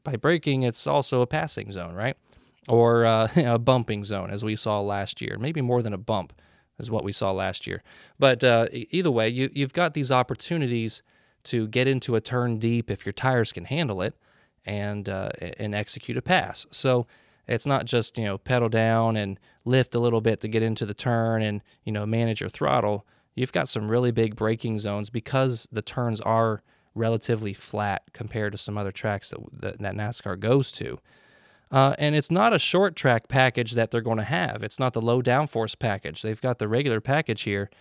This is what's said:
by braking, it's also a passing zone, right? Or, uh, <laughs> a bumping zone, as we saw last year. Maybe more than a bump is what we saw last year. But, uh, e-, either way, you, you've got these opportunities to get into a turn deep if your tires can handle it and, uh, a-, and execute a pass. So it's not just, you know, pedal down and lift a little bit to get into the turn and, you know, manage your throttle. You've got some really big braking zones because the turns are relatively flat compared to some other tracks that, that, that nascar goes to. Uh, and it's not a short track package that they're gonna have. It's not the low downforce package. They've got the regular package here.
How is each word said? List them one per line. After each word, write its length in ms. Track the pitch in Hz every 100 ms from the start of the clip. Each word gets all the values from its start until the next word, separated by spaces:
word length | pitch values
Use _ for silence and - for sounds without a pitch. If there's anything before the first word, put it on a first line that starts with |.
by 120 | - 123
braking, 480 | 143 170 151 135
it's 220 | 127 117 143
also 360 | 143 131 127
a 60 | 123
passing 440 | 156 156 - 104
zone, 240 | 98 87 87
right? 220 | 117 135 _ - _ _ -
Or, 380 | 117 117 117 113
uh, 220 | 110 110
<laughs> 40 | -
a 200 | 120 117
bumping 460 | 117 127 110 104
zone, 260 | 101 101 92
as 140 | 101
we 120 | 107 107
saw 260 | 110 104
last 400 | 101 101 98 -
year. 160 | - 101
Maybe 220 | 127 165
more 200 | 123 123
than 120 | 113
a 40 | 98
bump 360 | 110 104 82 - _ _ _ -
is 140 | 120
what 120 | 107
we 80 | 98
saw 200 | 98 98
last 340 | 95 95 92 -
year. 160 | 92 - - - -
But, 240 | 135 123
uh, 240 | 127 117 113
e-, 140 | 120 113
either 200 | 170 175
way, 180 | 120 110
you, 200 | 123 135
you've 200 | 143 139
got 200 | 170 175
these 180 | 151 131
opportunities 920 | 131 127 131 - 170 135 120 113 - - _ _ _
to 240 | - 120 110
get 200 | 117 131
into 280 | 131 - 113
a 60 |
turn 380 | - 123 120 110
deep 320 | 113 117 113
if 140 | 98 -
your 80 |
tires 400 | - 131 127 107
can 120 | - 87
handle 360 | 143 151 95
it 140 | 95 - _ _ _ _ -
and, 420 | 104 104 104 98
uh, 220 | 95 98 -
a-, 220 | 85 -
and 120 | 107
execute 440 | 104 104 - - 120
a 40 |
pass. 460 | - 180 95 - -
So 360 | - 135 123 117 _ _ _ -
it's 180 | 117 147
not 200 | 139 117
just, 320 | 120 107 -
you 80 | 107
know, 120 | 98
pedal 320 | - 127 117
down 460 | 113 113 113 113 110
and 240 | 101 95 _ _ -
lift 300 | 127 123 120
a 40 |
little 220 | 120 113
bit 200 | 113 107
to 60 | 113
get 160 | 110
into 220 | 113 110 104
the 80 |
turn 480 | 104 127 117 113 113
and, 200 | 107 104 - _
you 80 | -
know, 140 | 107 104
manage 360 | 117 117 110
your 80 | 95
throttle. 560 | - 143 135 107 104 - _ _ -
You've 180 | 127
got 160 | 175 143
some 200 | - 107
really 220 | 117 123
big 240 | 117 113 110
braking 440 | 110 113 117 110
zones 300 | 104 101 104
because 580 | 120 - 135 131 120 -
the 100 | 110
turns 400 | - - 120 107
are 400 | 110 113 113 107 _ _ _
relatively 600 | - 113 113 - 113 107
flat 500 | 98 - 104 104 95 -
compared 380 | - 110 117 104
to 60 | 101
some 200 | - 104
other 140 | 98
tracks 380 | 98 110 101 -
that, 100 | - - -
that, 180 | 95 90
that 160 | 101 101
nascar 440 | 104 110 101 92
goes 320 | 104 139 131
to. 260 | - - - _ _ _ _ _ _ -
Uh, 240 | 135 135 -
and 160 | 151 151
it's 160 | -
not 200 | 170 226
a 80 | 196
short 360 | - 175 196 160
track 320 | 135 117 -
package 460 | 135 131 123 113
that 180 | 117 113
they're 100 | 120
gonna 220 | 113 113
have. 400 | 107 160 160 110
It's 160 | 107 -
not 140 | 127
the 80 | 120
low 200 | 113 123
downforce 560 | 127 127 151 117 110 -
package. 440 | 117 98 - 80
They've 200 | 107 107
got 160 | 131 120
the 100 | 107
regular 320 | 113 143 110
package 440 | 117 143 - 107
here. 260 | - 101 101 _